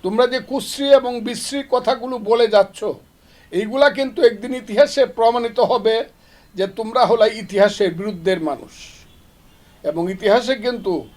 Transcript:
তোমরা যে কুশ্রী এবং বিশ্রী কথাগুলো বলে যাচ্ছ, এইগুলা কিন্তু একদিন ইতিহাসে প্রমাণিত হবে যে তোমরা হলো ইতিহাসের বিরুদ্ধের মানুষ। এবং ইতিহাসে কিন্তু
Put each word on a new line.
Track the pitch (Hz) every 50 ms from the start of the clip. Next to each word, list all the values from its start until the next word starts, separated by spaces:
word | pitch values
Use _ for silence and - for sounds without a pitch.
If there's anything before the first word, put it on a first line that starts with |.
| -
তোমরা | 185 208 226 247
যে | 240 254 254
কুশ্রী | - - 254 269 202 - - - 277 277
এবং | 277 262 247 247 247 240
বিশ্রী | 214 240 240 - - - 269 277 269 -
কথাগুলো | 254 247 - 220 262 233 226 254 254
বলে | 233 208 208 220 233 233
যাচ্ছ, | 220 208 202 196 196 - - 214 202 131 - _ _ _ _ _ _ _ _ _ _
এইগুলা | - 180 220 214 240 269 285 285
কিন্তু | 277 269 269 262 - 254
একদিন | - 233 226 196 214 247 247
ইতিহাসে | 254 226 - 202 240 285 285 - 269 254
প্রমাণিত | - - 226 226 226 233 240 240 233 220 247
হবে | 233 190 254 240 196 220 220 226 - - _ _ _ _ _ _ _ _ _
যে | 180 190
তোমরা | 190 190 - 226 220 233 254 247
হলো | 180 233 226 214
ইতিহাসের | 220 220 220 190 - 196 196 202 202 202 - 208 180 165
বিরুদ্ধের | 165 196 214 202 175 160 190 185 170
মানুষ। | 160 151 139 113 113 - - - - - - - - _ _ _ _ _ _ _ _ _ _ _ _ _ _ _ -
এবং | 147 151 170 170 185
ইতিহাসে | 190 185 214 202 202 247 226 240 262
কিন্তু | 220 208 247 240 220 - 196 175 147 - - -